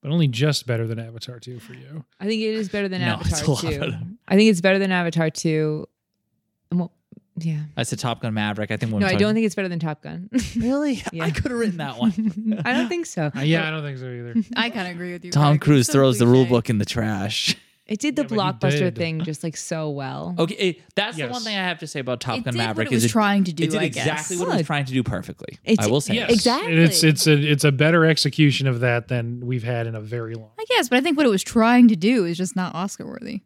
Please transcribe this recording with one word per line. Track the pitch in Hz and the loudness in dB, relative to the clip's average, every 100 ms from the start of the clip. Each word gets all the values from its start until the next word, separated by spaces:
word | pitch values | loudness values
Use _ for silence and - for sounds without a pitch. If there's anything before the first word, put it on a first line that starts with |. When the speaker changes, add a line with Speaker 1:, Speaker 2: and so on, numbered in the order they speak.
Speaker 1:
But | 139 | -2
only | 170 147 | 2 2
just | 113 151 139 - | 2 0 0 -4
better | 117 113 | -4 -4
than | 113 | -8
Avatar | 113 117 - 123 | -10 -14 -16 -16
two | 123 123 | -16 -18
for | - | -18
you. | 123 131 156 - _ | -20 -16 -18 -18 _
Speaker 2:
I | 190 | -4
think | 220 | -2
it | 220 | -2
is | 220 202 | -2 -4
better | 208 196 | -4 -4
than | 185 | -2
Speaker 3:
No, | 175 165 | -2 -2
it's | - 160 | -2 0
Speaker 2:
Avatar | 151 | 0
Speaker 3:
a | |
lot | 135 | 0
Speaker 2:
two. | 165 143 | -2 -4
Speaker 3:
better. | 147 - 165 208 - | -4 -6 -10 -14 0
Speaker 2:
I | 190 | 4
think | 220 | 6
it's | 185 | 4
better | 185 190 | 2 2
than | 196 | 0
Avatar | 180 170 165 160 | 0 0 0 -2
two. | - 170 156 156 151 - _ _ _ _ _ _ _ _ | 0 -2 0 0 -4 -8 _ _ _ _ _ _ _ _
Well, | 175 170 _ _ - _ - | -4 -4 _ _ -20 _ -8
yeah. | 165 151 151 - | -6 -6 -6 -6
Speaker 3:
I | |
said | 123 104 | -6 -4
Top | 127 117 | -4 -4
Gun | 120 | -4
Maverick. | 110 104 104 107 | -2 -2 -2 -4
I | 110 | -2
think | 117 | -2
Speaker 2:
No, | 107 | 0
I | 185 | 2
Speaker 3:
Women | - | 2
Speaker 2:
don't | 208 | 2
think | 220 | 2
it's | 226 | 0
better | 185 190 | -2 -4
than | 170 | -4
Top | 160 151 | -4 -6
Gun. | 147 160 190 247 | -10 -14 -6 -4
<laughs> | - 240 | -4 -2
Speaker 3:
Really? | 226 277 294 240 - | -2 0 -2 -4 -6
Speaker 2:
Yeah. | 165 | -4
Speaker 3:
I | 165 | -4
could | 151 269 | -2 -4
have | 240 | -2
written | 226 175 | -4 -4
that | 143 117 | -8 -2
one. | 226 185 220 170 220 214 | -2 0 -4 -2 -4 -2
Speaker 2:
<laughs> | |
I | 170 | -2
don't | 247 247 | 0 0
think | 349 | -4
so. | 330 - 147 - | -6 -4 -4 0
Speaker 1:
Uh, | |
yeah, | 147 165 160 | 2 2 0
I | |
don't | 156 | -4
think | 147 131 | -8 -10
so | 127 | -10
either. | 123 120 165 202 | -10 -4 -4 -2
Speaker 4:
<laughs> | 240 | -4
I | 233 | -4
kinda | 233 180 | -4 -8
agree | 175 180 | -8 -10
with | 175 | -10
you, | 175 | -2
Speaker 3:
Tom | 147 147 147 | 2 4 4
Speaker 4:
Craig. | |
Speaker 3:
Cruise | - 143 120 | 4 4 6
Speaker 4:
So | |
Speaker 3:
throws | 139 135 110 | 4 4 6
the | |
Speaker 4:
cliche. | 120 127 | 6 6
Speaker 3:
rule | 123 | 6
book | 120 113 | 2 2
in | 110 | -2
the | 110 | -2
trash. | 120 110 101 101 - - - _ _ - | -2 -2 -2 -4 -4 -4 -4 _ _ -8
Speaker 2:
It | 214 | -4
did | 294 | -2
the | 277 | -2
Speaker 1:
Yeah, | 262 | -2
but | |
he | 220 190 185 139 | 0 -2 0 0
Speaker 2:
blockbuster | 147 | 2
Speaker 1:
did. | 180 - | 0 -2
Speaker 2:
thing | 170 160 | -4 -4
just, | 165 151 | -6 -6
like, | 170 151 | -8 -8
so | - 165 156 | -8 -6 -6
well. | 143 135 135 165 170 | -6 -8 -8 -8 -4
Speaker 3:
Okay, | 165 | -4
eh, | - 190 160 _ | 0 -4 -4 _
that's | - 208 160 | -4 -4 -4
the | |
Speaker 1:
Yes. | 131 | -6
Speaker 3:
one | 247 | -6
thing | 220 202 | -6 -4
I | |
have | 185 170 | -4 -6
to | 156 | -8
say | 170 | -8
about | 127 123 | -4 -4
Top | - 113 | -4 -4
Speaker 4:
It | |
Speaker 3:
Gun | 117 | -4
Speaker 4:
did | 120 | -2
what | 117 | -2
Speaker 3:
Maverick | 110 107 | -2 0
Speaker 4:
it | |
Speaker 3:
is | 123 | 2
Speaker 4:
was | 117 | 2
Speaker 3:
it, | |
Speaker 4:
trying | 156 208 202 | 2 2 2
to | 180 | 0
do, | 156 | 0
Speaker 3:
it | 165 | -2
did | 156 | 0
Speaker 4:
I | 180 | -2
guess. | - 156 | -2 -4
Speaker 3:
exactly | 151 156 180 | -4 -4 -4
what | |
it | 180 | -2
was | 208 | -2
Speaker 2:
Good. | 156 | -2
Speaker 3:
trying | 147 | -2
to | 135 | -2
do | 131 | -2
perfectly. | 123 92 85 - - - | -2 -4 -8 -14 -16 -14
Speaker 2:
It's | - 220 | 0 2
Speaker 3:
I | 107 | 4
will | 131 | 2
say | 147 | 2
Speaker 1:
Yes. | 214 226 | -2 2
Speaker 3:
that. | |
Speaker 2:
Exactly. | 226 240 254 170 165 | 2 4 0 2 6
Speaker 1:
It's, | 165 - | 6 6
it's | 160 147 160 | 4 4 4
a, | |
it's | 147 151 147 | 4 4 4
a | 151 | 4
better | 135 151 170 | 4 4 6
execution | 160 156 147 - 147 120 135 | 4 4 0 4 4 4 0
of | 120 | 0
that | 123 120 113 | 0 0 -2
than | 123 117 120 | -4 -4 -6
we've | 123 127 | -4 -4
had | 113 120 117 | -4 -4 -4
in | 110 | -8
a | |
very | 107 120 113 113 | -8 -8 -8 -12
long | 110 - | -14 -14
Speaker 4:
I | 440 | -2
guess, | 494 254 | 0 2
but | 247 | 2
I | |
think | 294 294 | 2 4
what | 285 | 4
it | |
was | 190 | 2
trying | - 233 226 247 240 | 0 2 6 8 8
to | 202 | 8
do | 196 254 170 | 2 2 0
is | 170 | -2
just | 185 | -4
not | - 180 160 | -4 -6 -4
Oscar | 196 - - | -8 -8 -14
worthy. | - - - | -12 -12 -12